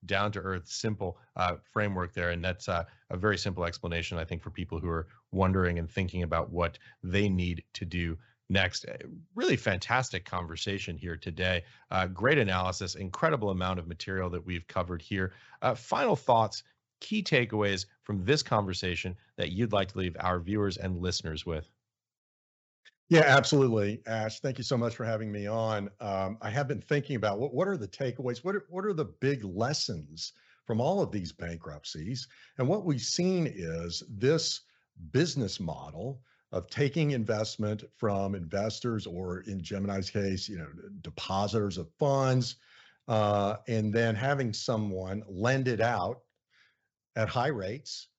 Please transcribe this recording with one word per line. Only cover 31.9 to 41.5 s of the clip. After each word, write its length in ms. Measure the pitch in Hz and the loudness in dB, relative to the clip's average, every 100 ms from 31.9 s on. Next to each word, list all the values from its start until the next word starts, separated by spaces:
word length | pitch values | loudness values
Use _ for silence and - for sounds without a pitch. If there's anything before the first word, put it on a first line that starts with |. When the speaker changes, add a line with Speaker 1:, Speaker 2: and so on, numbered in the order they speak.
| 80 80 127 - - - - | -8 -6 -6 -8 -18 -20 -2
Speaker 2:
And 80 | 131 | 0
what 180 | 202 180 | 2 2
we've 160 | 143 | 0
seen 500 | - - 180 185 156 | 0 0 2 4 0
is 520 | 95 82 82 85 82 - | -2 -4 -4 -4 -6 -8
this 520 | 107 123 160 160 - _ _ _ - 85 | 0 2 4 2 -6 _ _ _ -18 -2
business 480 | 123 165 139 107 - | 2 2 0 -2 -2
model 640 | 85 71 73 76 110 139 _ _ _ | -6 -6 -10 -8 -8 -8 _ _ _
of 160 | 95 90 | -6 -4
taking 420 | - 143 165 147 | 0 0 2 2
investment 720 | 135 110 107 110 - 107 107 - _ | 2 0 0 -2 -2 -2 -2 -6 _
from 400 | 113 101 98 98 | 0 0 0 -2
investors, 720 | 82 95 110 - 123 113 95 | -4 -2 -2 -2 -2 -2 -4
or 320 | 87 92 92 | -6 -6 -6
in 180 | - 98 | -6 -8
Gemini's 520 | 82 98 101 98 92 | -6 -4 -2 -2 -2
case, 360 | 110 98 92 - | -2 0 -2 -4
you 120 | 98 | -8
know, 80 | 76 73 202 202 | -10 -14 -16 -14
depositors 800 | - - - 95 143 | -14 -10 -2 0 2